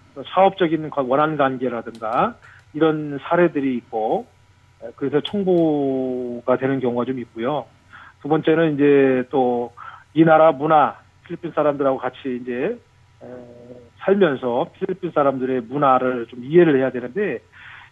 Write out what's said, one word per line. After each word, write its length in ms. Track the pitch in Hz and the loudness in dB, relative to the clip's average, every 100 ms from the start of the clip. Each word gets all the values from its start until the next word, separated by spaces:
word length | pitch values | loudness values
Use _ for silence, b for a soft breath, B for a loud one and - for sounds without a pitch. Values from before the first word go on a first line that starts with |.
| _ | _
또 80 | 143 | -18
사업적인 680 | 127 185 196 190 170 160 151 | -6 2 2 2 -2 -2 -4
관-, 160 | 143 127 | -6 -2
원한 300 | 135 156 151 | 0 0 0
관계라든가 1000 | 135 131 127 120 110 113 110 127 208 - B B _ | -2 -2 -6 -6 -10 -12 -6 -2 -2 -6 B B _
이런 440 | 147 160 156 151 139 | 0 0 0 -6 -10
사례들이 540 | - 170 175 147 135 120 | -2 0 2 0 -4 -4
있고, 500 | - 113 110 185 254 _ _ _ _ _ | -6 -6 -4 -4 -6 _ _ _ _ _
에, 60 | 117 - | -20 -10
그래서 240 | 139 143 | -4 -4
청구가 1400 | - 208 185 175 160 147 139 131 127 127 123 120 - 123 | -2 -4 0 2 2 0 -2 -2 -4 -6 -8 -8 -4 -2
되는 240 | 131 135 | -2 -2
경우가 240 | 123 120 | -2 -4
좀 140 | 120 131 | -4 -6
있고요. 480 | 117 113 120 147 - _ _ B B _ | -10 -8 -6 -6 -8 _ _ B B _
두 60 | 143 | -2
번째는 460 | 156 160 160 165 | 0 2 2 2
이제 540 | 143 143 143 135 127 123 | 2 4 6 4 2 0
또 400 | 139 123 120 120 - B B B | 0 0 -2 -6 -12 B B B
이 100 | 151 | 2
나라 280 | 160 156 160 | 6 8 6
문화, 440 | 139 156 151 127 - _ _ | 4 2 4 4 0 _ _
필리핀 280 | - 170 160 | -16 -12 -6
사람들하고 460 | 151 151 143 139 131 | -2 0 0 0 -2
같이 400 | 127 - 135 123 | -6 -8 -8 -8
이제, 360 | 123 123 165 240 _ _ _ _ | -6 -6 -6 -6 _ _ _ _
에, 40 | 123 127 - - - - - _ | -20 -18 -20 -20 -20 -20 -20 _
살면서 680 | - 202 175 127 127 120 165 | 0 2 2 2 -2 -2 -4
필리핀 360 | - 190 185 175 | -6 -8 -6 -4
사람들의 500 | 151 139 135 127 131 | 0 0 0 -2 -4
문화를 640 | 113 139 139 127 127 123 113 | -4 -2 2 2 0 -4 -8
좀 140 | 123 | -12
이해를 320 | 127 170 170 135 | 2 4 6 4
해야 140 | 131 | 0
되는데, 480 | 123 120 156 202 117 - B B B B | -4 -8 -6 -6 -6 -12 B B B B